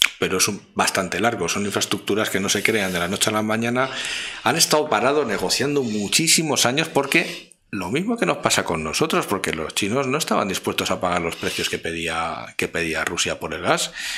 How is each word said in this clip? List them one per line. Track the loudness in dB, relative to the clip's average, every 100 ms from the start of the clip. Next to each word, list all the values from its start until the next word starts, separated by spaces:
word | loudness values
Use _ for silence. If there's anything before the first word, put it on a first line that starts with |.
| 4 4
Pero | 0 2
es | 0
un, | -2 -6 0
bastante | 0 2 0 2
largo. | 0 2 -2
Son | -2 0
infraestructuras | 0 -2 -2 0 0 0
que | 0
no | 0
se | 0
crean | 2 2 2
de | 0
la | 0
noche | 0 2
a |
la | 2
mañana. | 0 0 0 0 -2 -2 -6 -6 -8 -2
Han | 0 4
estado | 4 4 4
parados | 4 4 2 2
negociando | 0 0 0 0 0
muchísimos | 0 -2 0 2 4 2 2 4 4
años | 2 2
porque | 2 2 2 2 -6 -14 _ -10 -6
lo | -2
mismo | -2 -2 0
que | 0
nos | 0
pasa | 2 2
con | 0 -2
nosotros, | -2 0 0 0 0
porque | -2 -2
los | -4 -4
chinos | -2 -2 0 0
no | -2
estaban | 0 0 0
dispuestos | -2 -4 -2 -2
a | 0
pagar | 0 0
los | -2 -4
precios | -4 -2 -4
que | -4
pedía, | -6 -6 -4 -4 -4 -6 -10 -6
que | -4
pedía | -2 -2 -2
Rusia | -4 -2 -2 -2
por | -6 -4
el |
gas. | 0 0 -2 -6 -8